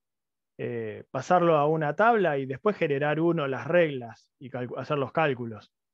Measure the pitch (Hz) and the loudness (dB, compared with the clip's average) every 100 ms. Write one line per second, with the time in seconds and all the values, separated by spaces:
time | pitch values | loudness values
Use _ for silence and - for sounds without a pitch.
0 | _ _ _ _ _ - 123 120 110 104 | _ _ _ _ _ -10 -8 -8 -8 -12
1 | - 135 - 180 170 156 147 160 147 151 | -10 -8 2 4 4 4 2 0 0 2
2 | 220 226 170 143 131 135 214 196 165 139 | 4 4 2 0 -4 -2 -2 0 0 0
3 | 147 151 170 165 139 123 131 175 160 135 | 0 0 2 0 -2 -4 0 2 2 0
4 | 117 110 _ _ 131 123 123 - 131 147 | -12 -16 _ _ -12 -8 -8 -8 -4 -2
5 | 127 165 156 120 117 104 - _ _ | -2 0 0 -2 -6 -12 -18 _ _